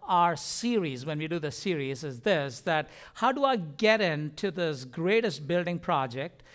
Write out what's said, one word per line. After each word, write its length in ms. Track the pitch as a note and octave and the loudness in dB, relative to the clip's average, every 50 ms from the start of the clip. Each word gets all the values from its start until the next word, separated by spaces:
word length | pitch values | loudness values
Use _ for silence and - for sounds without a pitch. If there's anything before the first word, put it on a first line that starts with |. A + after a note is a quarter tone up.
our 340 | - - F#3 F3 F3 F3 E3 | -2 2 4 6 6 4 4
series, 680 | D#3 - - - - - A#3+ A#3+ A3 F3+ D#3 C3+ B2 B2+ | 0 -4 -4 -4 -2 0 0 2 2 0 0 -4 -6 -6
when 140 | D#3 D3+ D3+ | -4 -4 -4
we 100 | D#3 D#3+ | -2 -2
do 100 | E3+ E3+ | -2 -2
the 120 | D#3 C#3+ | -4 -4
series, 540 | - - - G3 F3 D3+ C#3 C3+ C3+ B2+ D#3 | -6 -4 -2 -2 -2 0 -2 -4 -4 -6 -6
is 160 | D3 C3 A#2+ | -8 -8 -2
this, 400 | - G#3+ F#3+ D#3 C#3 C#3 A#2+ - | 0 2 2 2 0 -2 -6 -6
that 280 | - F3+ D#3+ D#3 D3+ - - - - - - | -2 0 0 0 0 -4 -10 -20 -20 -16 -6
how 180 | - A3 B3+ | 0 2 2
do 120 | C4 C#4+ C#4 | 2 4 2
I 120 | C4+ C4 | 2 2
get 440 | A3 E3+ D3+ C#3+ - G#3+ G#3+ A3 A3 | 2 -2 -6 -4 2 4 4 6 6
into 500 | G#3 E3+ D3+ D3 D3+ D3+ D3+ - - G3 | 4 2 0 0 -4 -6 -6 -4 -4 -4
this 340 | D3+ F3+ F3 D#3+ D3+ B2+ B2+ | -2 0 -2 -2 -2 -4 -8
greatest 600 | C3 - E3 E3 F#3 G#3 A3+ A3+ G#3 C#3 C#3 D3+ | -10 -6 -2 0 2 2 4 2 0 -2 -4 -4
building 320 | C#3 E3+ F3 F3 F3 F3 E3+ | -2 0 0 0 0 -4 -4
project, 640 | F3 - E3+ C#3+ C3+ C3 A#2 C3 C#3+ F3 - - - - | -2 0 0 0 0 -2 -4 -6 -8 -8 -10 -16 -20 -20